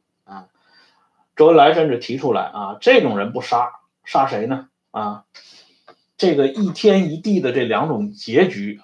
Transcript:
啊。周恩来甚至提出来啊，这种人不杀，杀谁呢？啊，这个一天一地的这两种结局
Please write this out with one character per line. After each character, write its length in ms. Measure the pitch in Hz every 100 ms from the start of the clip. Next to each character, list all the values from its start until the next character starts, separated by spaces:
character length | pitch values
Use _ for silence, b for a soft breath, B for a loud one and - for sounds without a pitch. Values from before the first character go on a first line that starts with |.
| _ _
啊。 240 | - 95 95 _ _ _ _ _ _ _ _ -
周 100 | 156
恩 100 | 160
来 180 | 143
甚 140 | 170 151
至 100 | 120
提 180 | - 131
出 160 | 147
来 100 | 98
啊， 340 | 87 104 98 104
这 200 | 240 254
种 140 | 139 101
人 160 | 107
不 80 | 127
杀， 340 | - 120 123 - _ _
杀 220 | - 151 135
谁 220 | 113 113
呢？ 200 | 269 - _ _
啊， 340 | - - 104 _ b b b b b b _ _ -
这 200 | 185 143
个 100 | 135
一 240 | 220 190
天 400 | - 214 190 170
一 60 | 160
地 240 | 208 190
的 120 | 135
这 120 | 131
两 240 | 117 110 156
种 240 | 113 104
结 340 | - - 123 -
局 340 | 104 104 104